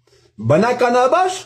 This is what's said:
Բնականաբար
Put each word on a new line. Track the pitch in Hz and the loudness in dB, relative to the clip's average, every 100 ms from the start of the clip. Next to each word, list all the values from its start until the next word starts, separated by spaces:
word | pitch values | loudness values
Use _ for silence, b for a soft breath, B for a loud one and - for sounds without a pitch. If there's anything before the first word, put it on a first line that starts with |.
| _ b b b | _ b b b
Բնականաբար | 110 156 233 247 240 247 254 330 370 370 | 0 0 0 0 0 2 2 0 -2 -4